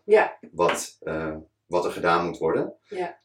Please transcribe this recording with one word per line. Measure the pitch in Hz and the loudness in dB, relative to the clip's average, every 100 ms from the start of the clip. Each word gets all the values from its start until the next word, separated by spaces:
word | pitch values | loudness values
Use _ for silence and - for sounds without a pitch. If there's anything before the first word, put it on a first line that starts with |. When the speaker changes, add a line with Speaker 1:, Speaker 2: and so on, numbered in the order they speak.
| - | 4
Speaker 1:
Ja. | - - - - | 4 4 -4 -12
Speaker 2:
wat, | 78 85 - - - | 0 0 0 -6 -12
eh, | 78 80 78 76 - _ _ | -8 -6 -6 -8 -14 _ _
wat | 87 87 | -2 -2
er | |
gedaan | - 80 85 87 | -2 2 2 0
moet | - | -2
worden. | - - - - _ | 0 0 -2 -8 _
Speaker 1:
Ja. | - 359 - | -8 -8 -10